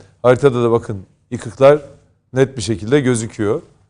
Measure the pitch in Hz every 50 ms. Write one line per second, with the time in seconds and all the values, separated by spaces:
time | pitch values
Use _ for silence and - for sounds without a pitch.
0 | - _ _ _ - 123 127 117 143 143 120 123 120 117 113 117 - - 110 98
1 | 90 - _ _ _ _ 123 113 - 117 98 - 135 139 147 151 - - - -
2 | _ _ _ _ _ _ - 127 135 127 - 127 92 104 113 87 104 107 135 151
3 | 135 127 127 110 113 104 - - 107 101 113 - - _ _ _ _ _